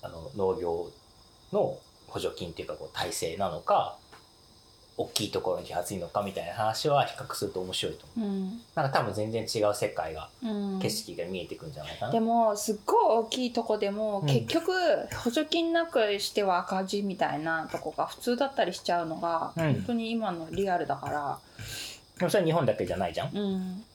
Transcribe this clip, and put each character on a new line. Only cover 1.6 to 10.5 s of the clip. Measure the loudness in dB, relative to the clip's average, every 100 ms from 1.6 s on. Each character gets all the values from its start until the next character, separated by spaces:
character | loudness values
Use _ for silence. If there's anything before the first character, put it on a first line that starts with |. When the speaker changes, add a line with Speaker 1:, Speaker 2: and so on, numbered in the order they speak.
| 0 0 -12 -20 -10
Speaker 1:
補 | -4
助 | -4
金 | -4 -10
っ |
て | -8
い |
う | -8
か、 |
こ | -8 -8
う、 | -4
体 | -4
制 | -2 -4 -2
な | -2
の | -2
か、 | 2 2 2 -6 -20 -20 -20 -20 -20 -20 -20 -20 -20 -6
大 | -4
き | -2 -2
い |
と | -2
こ | 0
ろ | -2
に | -2
手 |
厚 | -4 -4
い | -4
の | -2
か | -2
み | -2
た | -4
い | -6
な |
話 | -2 -2 0 2
は | 4
比 | 2
較 | -2 -8
す | -4
る | -4
と | -4
面 | -4
白 | -4 -4
い | -6
と | -8 -4
思 | -2
う。 |
Speaker 2:
う |
ん。 | -2 -4 -6 -8
Speaker 1:
な | -2 2
ん |
か | 2
多 |
分 | 0
全 | 0 0
然 | -2
違 | -2 2
う | 4
世 | 4 -2
界 | -2 -6
が、 | -6 -10 -10
Speaker 2:
う |
ん。 | -6